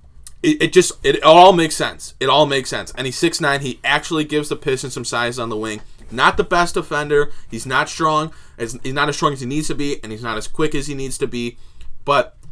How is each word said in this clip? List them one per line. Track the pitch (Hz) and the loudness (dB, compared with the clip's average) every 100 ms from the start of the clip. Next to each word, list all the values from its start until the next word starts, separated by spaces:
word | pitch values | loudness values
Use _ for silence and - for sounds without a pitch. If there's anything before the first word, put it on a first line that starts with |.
| - - - - | -20 -20 -20 -4
it, | 160 151 | 0 2
it | 160 | 4
just, | 180 170 - | 4 4 0
it, | - 147 | -2 4
it | |
all | 147 165 185 | 8 10 10
makes | 180 165 - | 8 2 -2
sense. | 131 - - - | -4 -6 -14 -4
It | 135 | 2
all | 139 147 | 4 4
makes | 135 131 | 2 -2
sense. | 120 95 - | -6 -8 -6
And | 131 | -6
he's | 123 | -2
six | 175 170 | -2 0
nine. | 151 139 | -2 -2
He | 139 123 | -4 -4
actually | 127 147 - 160 | 0 0 0 -2
gives | 151 151 147 | -2 -2 -2
the | 147 | -4
Pistons | - 131 131 | -2 -4 -4
some | 131 | -8
size | 120 120 120 123 | -6 -2 -2 -4
on | 117 | -6
the | 110 | -4
wing. | 110 107 - - - | -6 -8 -12 -18 -12
Not | 117 151 190 | 0 2 2
the | |
best | 202 175 170 - | 0 0 0 -2
defender. | 165 147 147 147 143 - - | -4 -4 0 2 2 -2 -8
He's | 113 127 | -10 -2
not | 131 151 | -2 -2
strong. | - 202 208 160 - - - | 0 0 0 -2 -8 -18 -10
As, | 117 123 | -10 -6
he's | 131 | -6
not | 139 147 | -2 -2
as | 139 | 0
strong | 156 | -2
as | 135 | -2
he | 127 | -4
needs | 147 151 | -4 -2
to | 143 | -2
be, | 143 143 | -2 -4
and | 110 | -8
he's | 110 | -10
not | 117 107 | -8 -6
as | - | -4
quick | - 156 147 | -2 0 0
as | 139 | -4
he | |
needs | 139 131 131 | -6 -6 -4
to | 131 | -4
be. | 120 120 117 - - - - - | -4 -6 -8 -16 -12 -8 -6 0
But | 139 - - - | 0 0 -8 -16